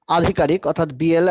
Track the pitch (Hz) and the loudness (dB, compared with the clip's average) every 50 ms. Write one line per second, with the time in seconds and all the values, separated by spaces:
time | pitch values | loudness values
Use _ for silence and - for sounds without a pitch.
0 | _ - 160 170 165 - 190 - 160 143 165 190 - - 160 - 165 156 135 127 | _ -2 0 0 0 0 0 0 0 0 0 0 -2 -4 -2 -2 -2 -4 -4 -4
1 | 160 165 165 165 175 185 | 0 0 2 2 2 2